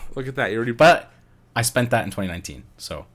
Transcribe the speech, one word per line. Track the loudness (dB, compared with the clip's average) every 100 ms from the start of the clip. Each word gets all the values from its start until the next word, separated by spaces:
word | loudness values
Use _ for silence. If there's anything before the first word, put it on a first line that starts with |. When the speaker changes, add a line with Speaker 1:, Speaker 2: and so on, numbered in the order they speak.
| -8
Speaker 1:
Look | -8 -8
at | -4
that. | -2
You | -2
already | -2
Speaker 2:
But | 6 6 6 0 -20 _ _ _ -4
I |
spent | 0 0 0
that | 0
in | -2
twenty | -4 -6
nineteen, | -6 -12 -16 -20 -16
so. | -12 -12 -12